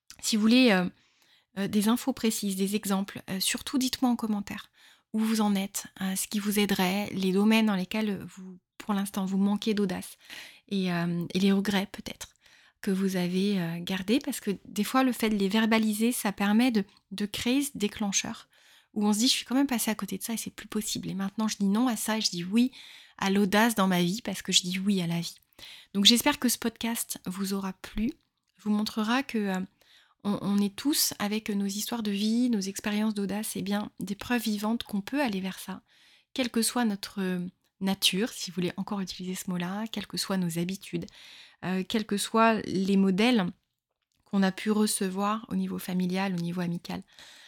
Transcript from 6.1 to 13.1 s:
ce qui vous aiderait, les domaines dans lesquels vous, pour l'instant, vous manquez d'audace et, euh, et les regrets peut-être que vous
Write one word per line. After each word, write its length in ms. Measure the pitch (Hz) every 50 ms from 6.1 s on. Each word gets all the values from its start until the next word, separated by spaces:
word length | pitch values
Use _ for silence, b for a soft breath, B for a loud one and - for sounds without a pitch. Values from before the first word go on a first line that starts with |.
| 190
ce 120 | - - -
qui 120 | - 208
vous 200 | 196 208 202 214
aiderait, 500 | 208 196 196 - 185 180 190 202 208 -
les 220 | - 190 190 190 180
domaines 320 | 196 208 220 220 226 220
dans 100 | 220 202
lesquels 480 | 185 185 - - 220 220 208 196 - - 175 - 190
vous, 200 | 185 185 185 180 _ _ _ -
pour 160 | - - 208
l'instant, 320 | 196 196 196 - 202 190
vous 120 | 185 196 190
manquez 360 | 196 202 208 208 - 226 214
d'audace 440 | 208 202 185 180 185 - - - B B B B B B B B B B B
et, 240 | 202 196 185 185 175
euh, 320 | 170 170 175 170 175 170 - -
et 60 | 185
les 120 | 196 196
regrets 380 | 196 196 196 214 202 190 196 -
peut-être 380 | - - - - - - - - _ b b b b b b b b b
que 120 | - 202
vous 260 | 190 190 196 190